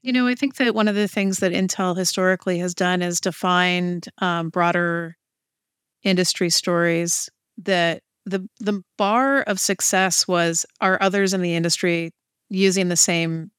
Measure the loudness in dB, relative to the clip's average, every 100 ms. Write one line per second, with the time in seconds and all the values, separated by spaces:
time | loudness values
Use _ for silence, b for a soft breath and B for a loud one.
0 | 0 2 2 0 -2 0 0 2 2 2
1 | 0 0 -2 0 0 0 -2 0 -2 0
2 | -2 0 0 0 -2 -2 -4 -2 0 0
3 | 0 -2 -4 -2 0 2 2 0 -2 -4
4 | -10 -4 -2 -2 -2 0 2 2 0 -2
5 | -6 -14 _ _ _ _ _ _ _ _
6 | 0 2 2 0 0 0 0 2 2 0
7 | 0 -4 -6 _ _ -12 -2 2 2 -2
8 | _ _ -6 -6 -6 _ -4 -4 -6 -2
9 | 0 2 2 0 0 -2 -2 -2 0 2
10 | 2 0 0 0 2 0 -6 _ -2 0
11 | 0 2 0 0 0 0 -2 0 -2 -2
12 | -4 _ _ _ _ 2 2 2 0 2
13 | 2 2 0 -4 -8